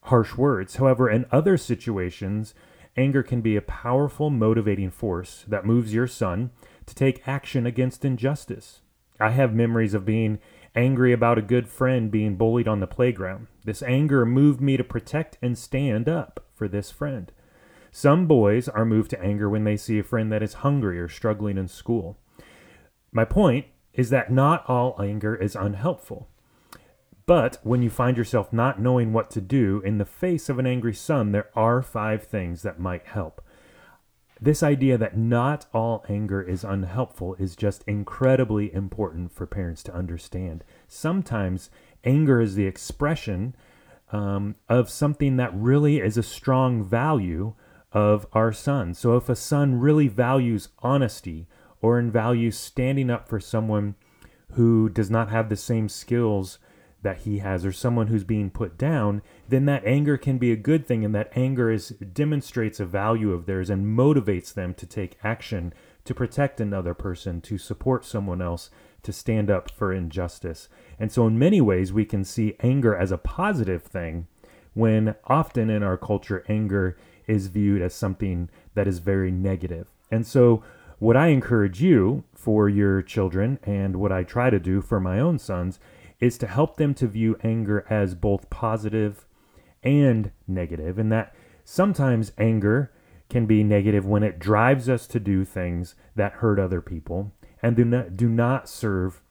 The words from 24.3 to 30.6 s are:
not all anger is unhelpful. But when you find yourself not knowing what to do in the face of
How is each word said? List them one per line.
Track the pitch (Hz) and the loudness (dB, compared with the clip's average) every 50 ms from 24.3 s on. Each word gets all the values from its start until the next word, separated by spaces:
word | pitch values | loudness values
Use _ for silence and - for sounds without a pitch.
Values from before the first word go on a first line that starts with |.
| 127 | 2
not | 131 135 143 165 165 - - | 2 4 4 2 0 0 -2
all | 123 123 120 127 127 - | 0 0 0 -2 -2 -4
anger | 101 101 104 107 101 104 113 | -6 -6 -4 -4 -4 -4 -4
is | 113 92 104 - | -2 -4 -4 -4
unhelpful. | 107 95 104 104 98 107 170 180 - - - 104 104 120 - _ _ _ _ _ _ _ _ - - _ _ _ _ _ _ _ _ _ | -2 -4 -4 -4 -2 -2 -4 -4 -4 -8 -16 -14 -14 -14 -20 _ _ _ _ _ _ _ _ -20 -20 _ _ _ _ _ _ _ _ _
But | - 175 170 123 113 - - _ | 4 4 6 6 2 -2 -4 _
when | 110 120 123 | 0 0 2
you | 123 117 | 2 0
find | 110 - 123 123 127 117 | 0 0 0 0 2 0
yourself | 117 - - 120 101 - | -2 0 0 -2 0 0
not | - 113 117 131 135 - | 0 0 0 0 0 0
knowing | 107 123 127 127 117 110 110 | 0 2 2 2 2 2 0
what | 117 107 - | 0 -2 -2
to | - 110 | -6 -8
do | 98 92 131 139 120 98 95 104 92 | -6 -2 0 2 2 2 2 0 -2
in | 98 107 104 | -2 -2 -2
the | 101 | -2
face | - - - - 185 180 160 - - | -4 -6 -6 -2 -2 -2 -2 -2 -4
of | 139 120 | -4 -2